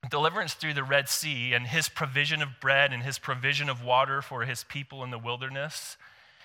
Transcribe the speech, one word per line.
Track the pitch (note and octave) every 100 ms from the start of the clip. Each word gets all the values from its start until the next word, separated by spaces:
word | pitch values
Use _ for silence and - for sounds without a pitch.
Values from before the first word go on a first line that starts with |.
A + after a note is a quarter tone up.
| B2
deliverance | D3 D#3 F#3 E3+
through | - D#3 C#3+
the |
Red | C3+ C#3 C3+
Sea | - D#3 C3+ B2
and | A#2+ A#2+
his | D#3+ D#3
provision | - D3+ C3 C#3+ D#3
of | C#3+ B2+
bread | C3 C3+ C#3+
and | B2+
his | B2+ C3
provision | - B2+ C3+ C#3+ D3
of | B2
water | A#2+ B2 C3+ C#3
for | C#3 B2+
his | A#2+ A#2+
people | - C#3+ C#3 C#3
in | B2+
the | A#2+
wilderness, | A#2 B2 C3 C3+ D3 - - - - - - _